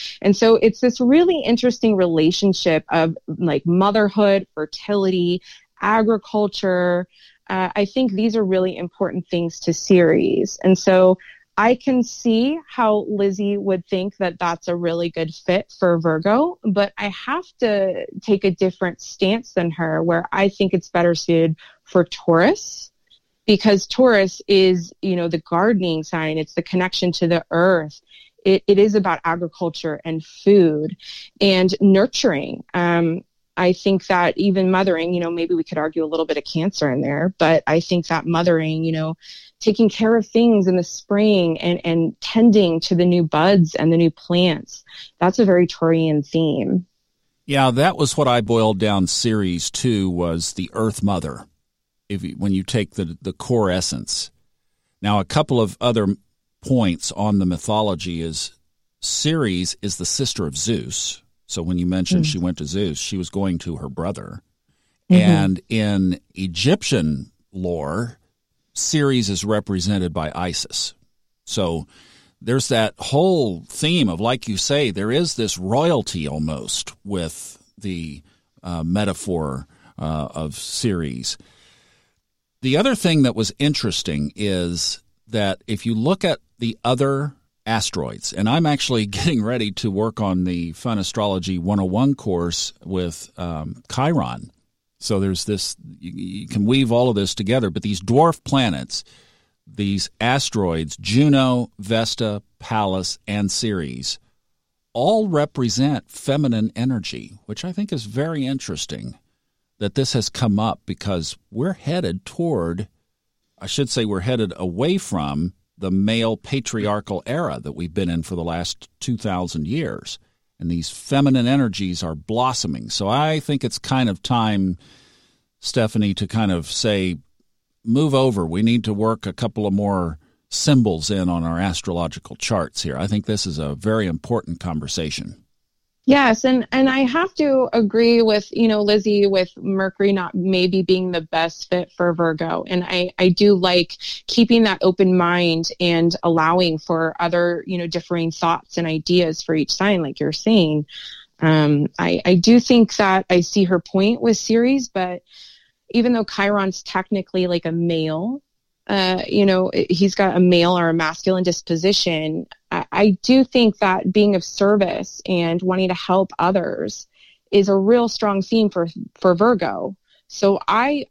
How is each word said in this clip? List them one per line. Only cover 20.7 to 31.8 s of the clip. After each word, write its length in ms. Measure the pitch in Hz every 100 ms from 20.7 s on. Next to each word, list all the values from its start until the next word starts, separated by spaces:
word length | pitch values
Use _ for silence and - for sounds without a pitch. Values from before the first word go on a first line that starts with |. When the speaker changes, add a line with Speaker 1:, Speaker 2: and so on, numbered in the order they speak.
Speaker 1:
it's 160 | 180 -
better 260 | 175 175 165
suited 420 | - 170 165 160 - _
for 220 | _ 185 170
Taurus, 840 | - - 165 202 415 - - - _ _ _ _ _ -
because 420 | 202 220 202 -
Taurus 540 | - 254 214 190 - -
is, 460 | 196 185 185 170 -
you 160 | 196 180
know, 100 | 170
the 120 | 160
gardening 640 | - 170 208 214 180 160
sign. 340 | 156 170 156 156
It's 160 | 156
the 80 | -
connection 500 | - 185 185 - 180
to 140 | 165 170
the 160 | 170 -
earth. 480 | 165 185 175 151 - _ - - _ -
It, 180 | 190 -
it 140 | 196
is 160 | 214 208
about 240 | 190 165 170
agriculture 720 | 170 170 - 175 - 160 147 165
and 180 | 160 156
food 720 | - - 202 170 151 156 - - - - _
and 340 | 202 185 185 208